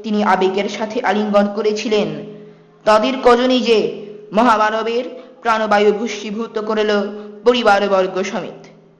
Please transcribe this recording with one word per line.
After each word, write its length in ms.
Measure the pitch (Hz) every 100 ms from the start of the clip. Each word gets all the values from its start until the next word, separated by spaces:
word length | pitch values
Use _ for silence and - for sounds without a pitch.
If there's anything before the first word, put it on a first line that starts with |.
তিনি 200 | 226 208
আবেগের 460 | 208 190 370 208 226
সাথে 320 | - 214 247
আলিঙ্গন 460 | - 208 214 202 202 208
করেছিলেন, 800 | 214 214 - 214 170 156 - - - - _ _
তাদের 300 | - 214 247 262
কজনই 380 | 247 240 254 254
যে 440 | 226 220 - - - - -
মহামানবের 880 | 196 247 214 214 220 220 233 254 - - -
প্রাণবায়ু 520 | 233 220 220 208 208
ভস্মীভূত 680 | 202 226 - 220 208 226 220
করল 300 | 214 214 214 208 202 - - -
পরিবারবর্গ 800 | 240 247 220 202 202 190 185 180
সমেত। 440 | 180 233 98 - - - _ _